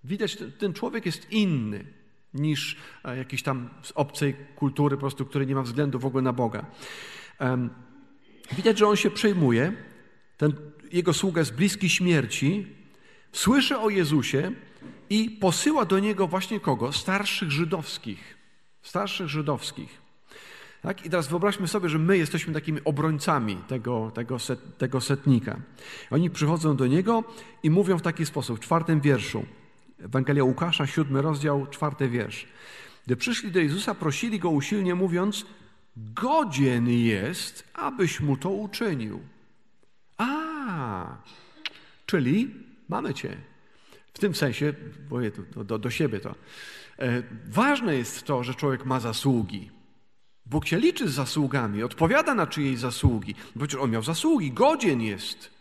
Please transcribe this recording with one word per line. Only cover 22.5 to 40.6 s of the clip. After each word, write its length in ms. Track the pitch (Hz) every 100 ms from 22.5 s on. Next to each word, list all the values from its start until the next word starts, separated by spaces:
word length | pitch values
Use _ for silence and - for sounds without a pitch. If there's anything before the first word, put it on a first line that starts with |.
takimi 260 | 156 151 151
obrońcami 720 | 156 143 156 151 - 147 110 92 -
tego, 420 | 131 113 120 110
tego 220 | 113 117 127
set-, 400 | - 123 - -
tego 220 | 123 131
setnika. 560 | 117 139 - 123 - - - - - - -
Oni 200 | 147 175
przychodzą 460 | - 151 165 156 135
do 100 | 127
niego 380 | 151 190 233 226 - - -
i 80 | 160
mówią 280 | 165 185 175
w 40 |
taki 240 | 170 165 160
sposób, 320 | - 120 113
w 20 |
czwartym 400 | - 165 165 156
wierszu. 440 | 143 131 - - - - - - - -
Ewangelia 460 | 90 127 131 143
Łukasza, 420 | 131 127 170 160 139
siódmy 360 | - 143 135
rozdział, 440 | 151 147 151 143 139
czwarty 420 | - 151 139 135
wiersz. 380 | 120 107 - - - - - - - -
Gdy 100 | 123
przyszli 340 | - 226 214
do 100 | 180
Jezusa, 340 | 156 170 214
prosili 440 | 202 160 139 233 214
go 120 | 170
usilnie, 440 | 147 135 208 185
mówiąc: 520 | 180 190 175 196 208 - - - _ _ 113
"Godzien 920 | 110 113 240 320 262 135 135 120 120
jest, 800 | 120 117 104 110 185 - - -
abyś 460 | - 277 262 175 -
mu 160 | 147 135
to 140 | 190
uczynił". 720 | 202 208 - 226 147 107 98 - - - _ - - - - - -
A, 1000 | 233 294 320 311